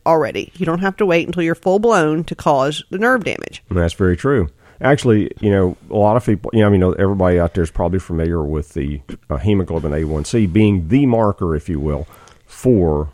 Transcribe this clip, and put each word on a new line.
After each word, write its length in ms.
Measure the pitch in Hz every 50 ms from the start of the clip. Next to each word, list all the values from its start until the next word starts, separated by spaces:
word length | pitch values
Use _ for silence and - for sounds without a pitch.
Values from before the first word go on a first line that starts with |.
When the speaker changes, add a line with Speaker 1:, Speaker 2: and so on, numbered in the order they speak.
| -
Speaker 1:
already. 460 | - 165 160 143 110 - 101 - - -
You 120 | 170 185
don't 140 | 165 165 175
have 160 | 190 196 185 -
to 80 | 214
wait 200 | 190 170 170 156
until 160 | - 175 180
you're 120 | 165 165 170
full-blown 680 | - - 190 185 208 214 233 220 185 156 151 156 165 160
to 100 | - 165
cause 480 | - - 175 147 135 135 147 151 - - -
the 80 | - 190
nerve 260 | 220 247 254 240 -
damage." 400 | 131 - - - - - - _ -
Speaker 2:
And 60 | 95 87
that's 160 | 85 82 -
very 220 | - 98 90 87
true. 340 | - - 135 143 117 85 71 - _ _ - - -
Actually, 480 | - 131 147 - - 123 110 107 90 - - -
you 100 | - 104
know, 260 | 98 98 92 90 80 - - -
a 80 | -
lot 200 | 104 101 104 110
of 100 | 123 -
people, 240 | - 107 85 - -
you 80 | - 107
know, 60 | 104
I 20 | 101
mean, 120 | 101 92 92 92 - -
everybody 400 | 98 95 101 95 92 90 90 87
out 160 | 85 85 -
there 80 | 95
is 80 | 82 80
probably 300 | - - 90 85 92 95
familiar 420 | - - 85 80 80 82 85 82 76
with 300 | 73 78 76 73 - -
the, 260 | 76 69 71 73 69 - - - - _ -
uh, 60 | 76 71
hemoglobin 560 | 85 107 104 98 90 - 82 80 73 76 73
A 100 | 78 80
one 200 | 76 78 76 73
C 200 | - - 117 107
being 420 | 90 80 107 107 104 101 95 82 78
the 180 | 113 139 143
marker, 480 | 127 117 113 110 101 95 - 95 85 80
if 140 | 73 - -
you 80 | 85 71
will, 260 | 71 76 73 69 71 - - - - - - _ _
for 640 | - - - - 127 123 101 87 80 76 73 76 73